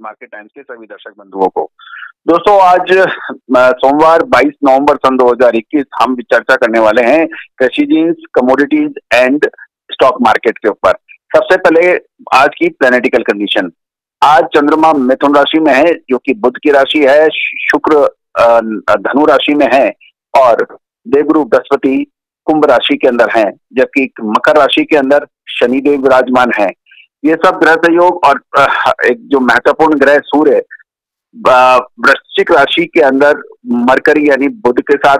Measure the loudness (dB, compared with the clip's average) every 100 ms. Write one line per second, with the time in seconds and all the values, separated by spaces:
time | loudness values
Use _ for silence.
0 | -20 -20 -20 -20 -20 -20 -20 -20 -20 -20
1 | -20 -20 -14 -6 -4 -4 -10 _ -20 -20
2 | -20 _ -2 0 2 4 4 2 2 0
3 | 0 -4 -14 -14 -2 2 2 2 0 2
4 | 4 2 2 0 0 -2 0 0 0 0
5 | 0 0 0 2 0 0 -4 -6 -4 -4
6 | -4 -4 -4 -2 0 -2 0 0 0 2
7 | 2 0 -2 -8 -12 -4 -2 -2 -2 0
8 | 0 -4 -6 -2 0 0 0 -2 -4 -8
9 | -4 0 0 -2 -6 -16 -20 _ -12 -2
10 | 0 0 0 0 -2 -4 -4 -2 -2 -2
11 | _ _ _ -2 0 0 2 2 0 -2
12 | -6 _ -2 0 0 -2 -6 -2 0 0
13 | 0 -2 -2 -4 -4 -4 -6 -10 _ _
14 | _ -2 2 2 2 0 0 2 2 2
15 | 0 0 0 0 0 0 0 2 0 -2
16 | -4 -6 -4 -4 -4 -2 0 0 0 0
17 | 2 2 2 -2 -8 -6 -4 -2 0 0
18 | 0 -4 _ 0 2 2 -2 -6 -4 -4
19 | -2 -2 0 0 0 -2 0 0 0 -6
20 | _ _ _ 0 2 0 -4 -12 _ _
21 | -2 -2 0 -2 0 -2 0 -4 -2 -4
22 | -6 _ _ _ -4 0 2 2 0 -2
23 | 0 0 0 0 -2 -6 _ -4 -2 -4
24 | -6 -8 -4 -2 0 2 2 0 -2 0
25 | 0 0 -2 _ -14 -4 -2 -2 -2 0
26 | 0 0 0 0 0 -2 -4 -8 _ _
27 | _ _ -4 0 0 2 0 2 2 2
28 | 2 2 0 -2 _ 0 0 0 -4 -2
29 | -2 -4 -2 -2 0 0 0 0 0 2
30 | 2 2 0 0 2 0 -2 -14 _ _
31 | _ _ _ -6 0 4 4 2 -2 -4
32 | -2 -2 -4 -4 0 0 0 -2 -2 0
33 | 0 2 0 0 -6 _ -6 -2 0 0
34 | 0 0 0 0 -2 -4 -4 -2 -2 0
35 | 0